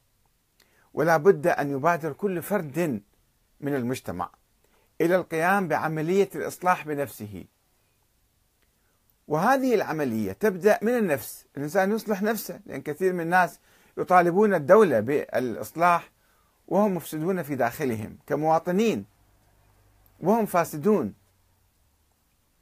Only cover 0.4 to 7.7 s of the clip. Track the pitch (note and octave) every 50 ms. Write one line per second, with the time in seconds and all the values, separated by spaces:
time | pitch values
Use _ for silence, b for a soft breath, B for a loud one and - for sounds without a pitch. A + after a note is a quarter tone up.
0.4 | _ _ b b b b b b b b - B2 D3 E3+ E3 D3+ D3 - - D3
1.4 | C#3+ F3 - - D3 C#3+ C#3 C3 C3+ E3+ F3 D#3 D#3+ D#3 C3+ - G3+ G3+ F3+ E3
2.4 | - - G3+ G3+ E3 C#3+ C3 D#3+ F3 D#3 A#2 G2+ - _ _ _ _ _ _ _
3.4 | _ _ _ _ C#3+ C#3 C#3+ C3+ A#2 A#2+ C3 - - G#2 F2 F2+ F2 - - _
4.4 | _ _ _ _ _ _ _ _ _ _ _ - D#3 E3+ F#3 F3+ D#3+ - D#3+ D#3+
5.4 | D#3+ F3+ G3 G3+ F#3+ D#3 D3+ A2+ A#2+ D#3+ D#3+ D#3 D3+ E3 F#3 G3 F#3+ F#3+ - D3+
6.4 | E2+ C#3 - - F3+ F3+ F3+ - D3 D3+ D3+ C#3+ C#3 A2 - - G#2+ G#2 G2 F2
7.4 | - - _ _ _ _